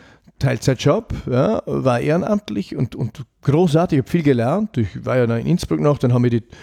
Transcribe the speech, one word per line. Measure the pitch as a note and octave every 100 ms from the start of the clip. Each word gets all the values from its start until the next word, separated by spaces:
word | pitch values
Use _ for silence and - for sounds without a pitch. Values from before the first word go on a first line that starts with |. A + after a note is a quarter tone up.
| - _ _ -
Teilzeitjob, | C3+ A#2+ - B2+ C#3 F#3+ A3+ - -
ja, | B2 F3+ A3 -
war | C#3 C3 A#2+
ehrenamtlich | C#3 E3 F#3 G#3 - G#3 - -
und, | C3 -
und | A#2+ - - _
großartig. | - D3+ F3+ D3+ F3+ D3
Ich |
habe | -
viel | F3
gelernt. | D3 B2 A#2 F3+ G#3+ -
Ich | G#2 B2
war | A2+ B2+
ja | A#2
noch | A#2
in | B2+
Innsbruck | F3 - D#3
noch, | D3+ C#3+
dann | B2+
haben | B2
wir | A#2+
die | A#2 - -